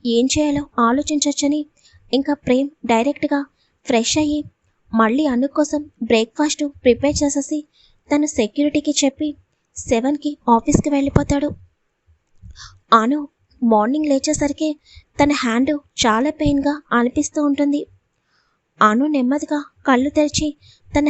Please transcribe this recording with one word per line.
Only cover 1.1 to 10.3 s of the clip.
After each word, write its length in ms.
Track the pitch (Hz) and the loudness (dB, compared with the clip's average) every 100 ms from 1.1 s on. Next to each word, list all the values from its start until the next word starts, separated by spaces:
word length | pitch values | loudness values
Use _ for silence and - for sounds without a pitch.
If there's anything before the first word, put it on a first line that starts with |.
| 302 285 277 285 302 294 _ _ _ _ | -2 -2 -2 -2 -2 -6 _ _ _ _
ఇంకా 220 | 254 277 | -2 -2
ప్రేమ్ 340 | 285 - 254 285 - 233 | -4 0 0 0 -6 -2
డైరెక్ట్గా 600 | 226 262 285 294 285 277 _ _ _ - | 0 0 -2 -2 -2 -4 _ _ _ -2
ఫ్రెష్ 320 | 240 240 311 | 0 0 0
అయ్యి 260 | 302 294 - _ _ _ _ | 0 -2 -6 _ _ _ _
మళ్ళీ 320 | 226 220 262 302 | 0 2 2 0
అను 220 | 240 277 | 0 0
కోసం 420 | 311 302 302 294 - | -2 -2 -4 -8 -10
బ్రేక్ఫాస్ట్ 600 | 220 233 233 - 302 - | 0 2 2 -2 -4 -2
ప్రిపేర్ 520 | 294 - 254 233 277 294 | -6 -2 0 2 0 0
చేసేసి 420 | 285 285 277 302 302 _ _ _ _ | -2 -2 -4 -6 -8 _ _ _ _
తను 160 | 294 302 | -2 0
సెక్యూరిటీకి 680 | - 214 - 294 294 302 285 | -2 -2 0 0 0 -2 0
చెప్పి 320 | 277 - 302 285 _ _ _ - | -2 -2 -6 -8 _ _ _ -16
సెవెన్కి 600 | - 233 254 294 294 | -2 0 0 -2 -4